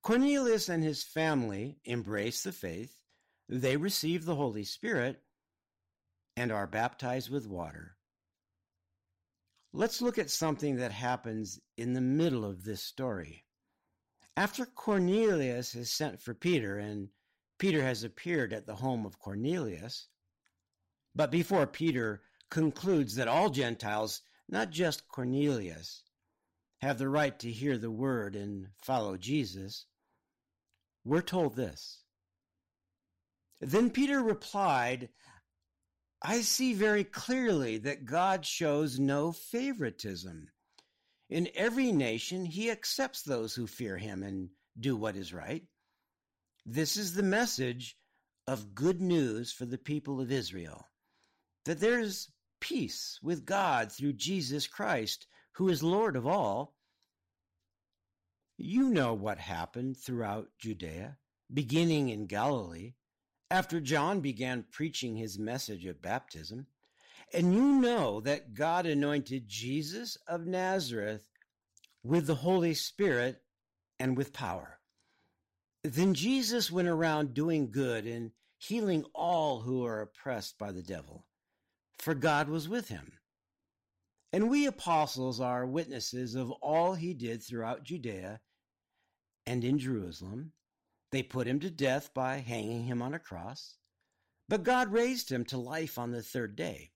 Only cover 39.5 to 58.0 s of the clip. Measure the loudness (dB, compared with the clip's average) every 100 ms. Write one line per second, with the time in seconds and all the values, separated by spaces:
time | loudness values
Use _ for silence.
39.5 | -4 -2 -2 -4 -4 -8 -8 -10 -14 -16
40.5 | _ _ _ _ _ _ _ _ -2 -2
41.5 | 0 0 2 4 4 2 0 -2 -4 -4
42.5 | -2 -2 -2 -4 -2 -4 -4 -4 -2 -2
43.5 | -4 -6 -6 -6 -4 -6 -6 -6 -6 -8
44.5 | _ _ -6 -2 0 -2 -4 -8 -10 -8
45.5 | -8 -10 _ _ _ _ _ _ _ _
46.5 | _ -8 -4 -2 -2 -2 0 2 4 2
47.5 | 0 -2 -4 -10 -16 _ _ _ _ -6
48.5 | -6 -6 0 2 2 4 4 4 0 -4
49.5 | -6 -6 -6 -4 -6 -4 -4 0 -2 -2
50.5 | -8 -12 -14 -20 _ _ _ _ _ _
51.5 | _ -4 0 2 2 0 -4 -10 _ _
52.5 | _ -4 -2 -2 -4 -10 -8 -4 -4 -2
53.5 | 0 2 2 0 -2 -4 -2 -2 -2 0
54.5 | -2 -4 -4 -2 0 -2 -6 -10 _ _
55.5 | 0 2 4 4 4 4 2 2 2 2
56.5 | 0 -4 _ _ _ _ _ _ _ _
57.5 | _ _ _ _ _